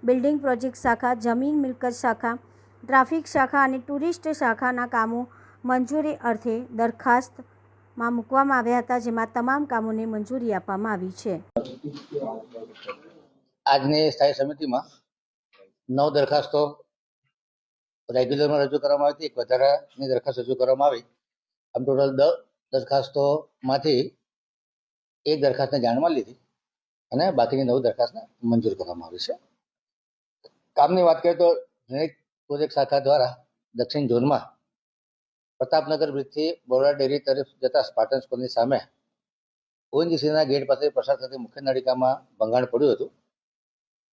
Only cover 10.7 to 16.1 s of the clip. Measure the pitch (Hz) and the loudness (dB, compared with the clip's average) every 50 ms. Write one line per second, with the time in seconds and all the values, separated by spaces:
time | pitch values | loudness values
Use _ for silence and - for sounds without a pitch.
10.7 | 196 190 208 226 214 185 180 185 185 - - 226 185 156 - - _ - - - | -6 -4 -4 -4 -4 -4 -6 -8 -10 -8 -6 -6 -6 -6 -8 -6 _ -6 -6 -6
11.7 | 123 - - 147 139 - - - - 139 - 110 113 - - - - 113 - - | -14 -14 -14 -14 -14 -14 -16 -10 -8 -8 -8 -8 -10 -12 -14 -16 -16 -18 -18 -18
12.7 | - - - - - - - 165 - - _ _ _ _ _ _ _ _ _ 139 | -20 -20 -14 -14 -16 -16 -16 -20 -20 -20 _ _ _ _ _ _ _ _ _ 2
13.7 | 139 139 131 139 151 151 156 156 131 - 143 143 143 - 139 139 151 143 156 135 | 2 2 2 0 0 2 2 0 2 2 2 0 2 0 -4 -4 -4 -8 -6 -4
14.7 | 123 131 151 - _ _ _ _ _ _ _ _ _ _ _ _ _ _ - _ | -4 -4 -6 -8 _ _ _ _ _ _ _ _ _ _ _ _ _ _ -20 _
15.7 | _ _ _ - 127 135 139 151 | _ _ _ -6 -2 0 0 2